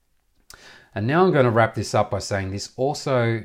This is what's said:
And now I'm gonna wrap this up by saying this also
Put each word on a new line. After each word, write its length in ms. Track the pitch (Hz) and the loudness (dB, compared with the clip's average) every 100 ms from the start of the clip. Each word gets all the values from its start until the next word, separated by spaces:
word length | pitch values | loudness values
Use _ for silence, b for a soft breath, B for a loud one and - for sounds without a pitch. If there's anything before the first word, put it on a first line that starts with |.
| _ _ _ _ _ B B B B | _ _ _ _ _ B B B B
And 140 | 101 113 | -6 0
now 180 | 165 185 | 2 4
I'm 80 | |
gonna 180 | 151 123 | 4 4
wrap 240 | 110 113 113 | 4 2 0
this 180 | 98 | -2
up 180 | 113 104 | 0 0
by 80 | 98 | -4
saying 320 | - 98 95 | -4 -4 -4
this 200 | 98 - - | -8 -10 -4
also 680 | 135 143 143 127 117 113 | -4 -4 -2 0 0 -2